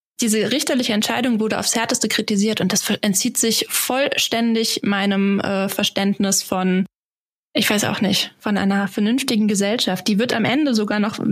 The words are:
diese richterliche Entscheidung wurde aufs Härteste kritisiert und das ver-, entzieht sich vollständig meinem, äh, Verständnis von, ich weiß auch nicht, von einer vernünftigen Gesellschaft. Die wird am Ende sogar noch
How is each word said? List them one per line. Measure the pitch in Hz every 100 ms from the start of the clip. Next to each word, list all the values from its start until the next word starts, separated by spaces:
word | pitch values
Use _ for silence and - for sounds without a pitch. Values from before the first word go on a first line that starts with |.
| _ -
diese | 233 214 202
richterliche | 262 - 269 247
Entscheidung | 208 - 233 240 220
wurde | 220 220
aufs | -
Härteste | 226 233 233 214
kritisiert | - 214 202 214 -
und | 185
das | 208
ver-, | - -
entzieht | 208 190 247 -
sich | 226 220 -
vollständig | - - 254 285 - - 233 233 226 220 -
meinem, | - 202 202 196 196 196
äh, | - 196 196
Verständnis | - 208 - 196 196 196 196
von, | - 190 185 185 190 _ _ _ _ _ _
ich | - 202
weiß | 208
auch | - 208
nicht, | 190 190 - -
von | 220 196
einer | 196 196 196
vernünftigen | - 208 262 269 220 214
Gesellschaft. | 202 202 233 - 185 -
Die | 208
wird | 240
am | 233
Ende | 208 269 294
sogar | 220 208 208
noch | 208 - -